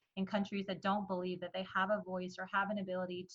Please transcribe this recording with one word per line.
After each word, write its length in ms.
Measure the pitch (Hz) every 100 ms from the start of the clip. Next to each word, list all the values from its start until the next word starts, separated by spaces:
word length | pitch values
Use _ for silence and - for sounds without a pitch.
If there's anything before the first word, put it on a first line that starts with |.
| _ -
in 120 | 190
countries 380 | 208 196 202 196
that 160 | 170
don't 240 | 196 208 196
believe 320 | 185 180 180
that 80 | 180
they 120 | 185 185 190
have 140 | 190
a 140 | 208 185
voice 300 | 185 180 -
or 100 | 185
have 160 | 202 196
an 80 | 208
ability 480 | 190 185 180 185 180